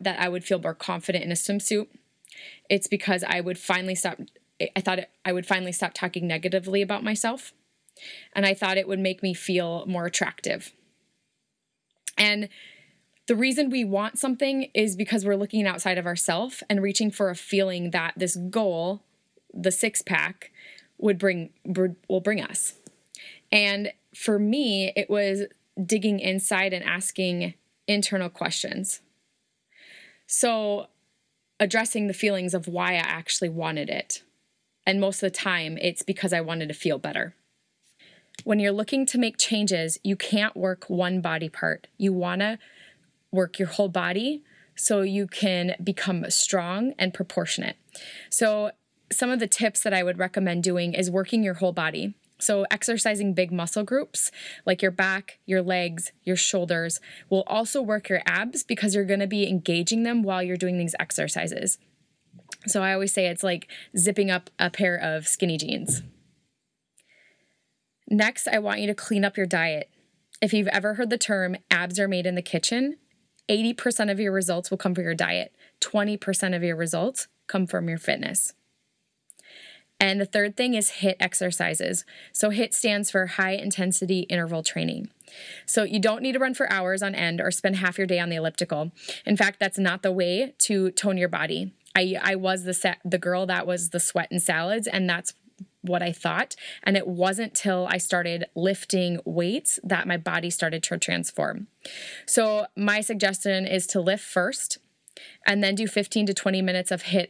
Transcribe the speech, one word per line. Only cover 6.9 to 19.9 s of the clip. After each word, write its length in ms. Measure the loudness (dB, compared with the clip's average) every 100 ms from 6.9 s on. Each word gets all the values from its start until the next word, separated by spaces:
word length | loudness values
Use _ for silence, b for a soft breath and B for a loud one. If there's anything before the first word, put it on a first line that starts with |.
| -2
myself. 520 | -2 -2 -2 -4 -10 _ _ _ _ B B B B
And 120 | 2 2
I 80 |
thought 240 | 2 2 0
it 100 | 0
would 120 | 0
make 220 | 0 0
me 120 | -2
feel 500 | -4 0 0 0 -4
more 220 | -4 -4 -2
attractive. 680 | -2 -4 -4 -4 -4 -6 _ _ _ _ _ _ _ _ _ _ _ _ _ -8 2
And 320 | 2 2 -2 B B B B B B B 0
the 100 | 2
reason 320 | 2 2 2
we 160 | 2
want 340 | 0 0 -2 -2
something 520 | -2 0 0 0 -2
is 240 | 0 0 0
because 300 | -2 0 2
we're 100 | 0
looking 300 | 0 0 0
outside 320 | 0 0 0
of 80 | -2
ourself 560 | -2 0 0 -2 -8 -2
and 100 | 0
reaching 300 | 2 2 0
for 180 | 0 -2
a 60 |
feeling 560 | -2 -2 2 2 0 -2
that 240 | -2 -2 -2
this 200 | -2 -2
goal, 640 | -2 0 0 0 -2 -4 _ _ _ _ _
the 180 | -2 0
six 300 | 2 2